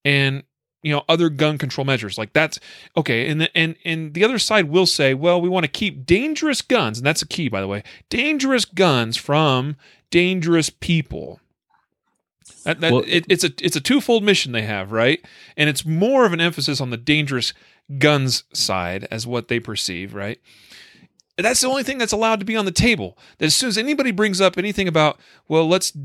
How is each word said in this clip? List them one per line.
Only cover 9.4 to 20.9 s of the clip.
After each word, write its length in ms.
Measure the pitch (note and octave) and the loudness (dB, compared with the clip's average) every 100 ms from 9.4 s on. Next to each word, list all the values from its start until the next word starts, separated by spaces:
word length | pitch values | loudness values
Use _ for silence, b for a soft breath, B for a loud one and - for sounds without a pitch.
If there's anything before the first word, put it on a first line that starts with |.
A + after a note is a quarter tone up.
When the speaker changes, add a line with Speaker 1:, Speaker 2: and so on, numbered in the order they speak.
| D#3 B2+ C#3+ C#3+ b b - | 2 2 -2 -8 b b -2
Speaker 1:
dangerous 580 | E3+ F3+ F#3 E3 E3 D3+ | 2 2 0 2 2 0
people. 680 | - - E3 C#3+ D2+ D2 - _ _ _ _ _ _ _ _ _ _ - - | -4 0 0 0 -10 -12 -18 _ _ _ _ _ _ _ _ _ _ -20 -10
That, 160 | E3 D#3 | -6 -2
that, 120 | E3 | 2
Speaker 2:
Well, 120 | E3 - | 2 2
Speaker 1:
it, 180 | E3+ - | 0 2
it's 160 | F3+ | 0
a, 80 | E3 - | 0 -2
it's 160 | E3+ D3+ | -4 -2
a 40 | |
twofold 440 | C3+ C4 A3+ A#3 | 0 0 2 2
mission 260 | G3+ F#3+ C3+ | 4 2 0
they 120 | A#2 | -4
have, 280 | G#2+ G2+ G2 | -4 -4 -2
right? 340 | A2+ A#2+ D#3+ B B B - | 2 2 2 B B B -2
And 140 | D3+ | 0
it's 160 | C#3 D#3 | 0 -2
more 400 | D#3+ A3 C4+ A3 | 0 2 4 4
of 60 | |
an 80 | E3 | 2
emphasis 400 | E3+ D#3+ C3+ C#3 | 0 0 -4 -2
on 100 | B2+ | -4
the 60 | A#2 | -4
dangerous 560 | B2+ D3+ D3 B2+ - - b b - C#3 | 0 0 0 -2 -4 -8 b b -12 0
guns 440 | D3 C#3+ C3 - - | 2 4 2 -2 -6
side 540 | - - F#2+ F2 F#2+ - | -6 -2 -2 -2 -6 -8
as 140 | A2 A#2+ | -8 -6
what 180 | A#2+ A2+ | -6 -2
they 140 | A#2+ | -4
perceive, 520 | A#2 G#2 - F2 G2 | -4 -8 -6 -8 -10
right? 280 | G2+ G2+ - B B B B B | -8 -8 -10 B B B B B